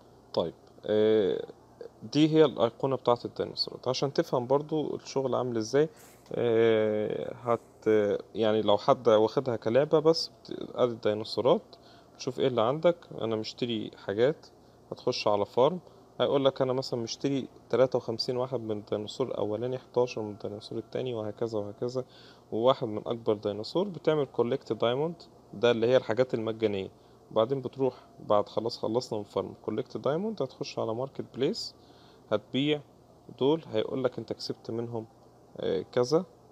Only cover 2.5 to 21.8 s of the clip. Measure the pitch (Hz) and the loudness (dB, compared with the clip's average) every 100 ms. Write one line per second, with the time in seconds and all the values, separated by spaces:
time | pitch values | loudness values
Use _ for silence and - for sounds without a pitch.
2.5 | - 117 - 135 127 - 120 104 - 95 | 4 0 0 -2 0 2 0 0 -6 -6
3.5 | - - - 120 127 143 156 165 139 120 | -6 -8 -6 -4 -2 -2 -2 0 0 2
4.5 | 143 151 160 139 - - 139 135 117 127 | 0 0 -4 -2 -6 -6 -4 -2 -2 -2
5.5 | 113 110 135 156 - - - - - 120 | -2 0 2 0 -2 -20 -20 -8 -2 2
6.5 | 113 113 110 107 107 107 - - 120 120 | 4 4 4 2 0 -2 -4 -6 -6 -2
7.5 | 117 - - - 107 104 95 - - 110 | -2 -2 -4 2 4 4 0 -4 -2 2
8.5 | 107 104 101 - 131 123 107 110 - 127 | 2 4 4 4 4 6 6 6 2 -2
9.5 | 113 113 120 151 160 156 165 - - - | -2 0 2 4 4 4 2 -2 -10 -14
10.5 | - - - 123 113 110 107 113 - 117 | -12 -8 0 0 0 -2 -2 -4 -2 2
11.5 | 202 - - - - - - - 127 135 | 2 -2 -20 -20 -20 -20 -12 -8 -2 0
12.5 | 120 113 151 175 170 - - 110 110 110 | 2 0 2 0 0 -6 -6 -4 -4 -6
13.5 | - 123 113 107 - - 101 127 165 - | -6 -4 -4 -6 -10 -6 0 0 0 -10
14.5 | - - - - - - 123 113 104 101 | -20 -20 -20 -16 -6 -4 -2 0 0 0
15.5 | - 135 180 - - - - 120 139 135 | 2 2 2 -10 -20 -14 -4 0 2 2
16.5 | - 131 127 131 123 113 - 139 139 - | 0 -2 -2 -4 -6 -6 -4 -2 -2 -6
17.5 | - - 117 131 127 - 113 - 123 127 | -12 -4 2 2 2 -4 -6 -4 -4 -4
18.5 | 131 110 104 104 104 107 - 135 - 104 | -4 -4 -6 -4 -6 -6 -6 -6 -2 -2
19.5 | 107 123 127 - - 123 - 107 104 107 | -2 -4 -8 -4 0 0 -2 -8 -8 -10
20.5 | 104 - 117 - 120 127 117 107 104 117 | -10 -10 -10 -8 -6 -4 -4 -6 -6 -4
21.5 | 107 104 104 | -4 -6 -6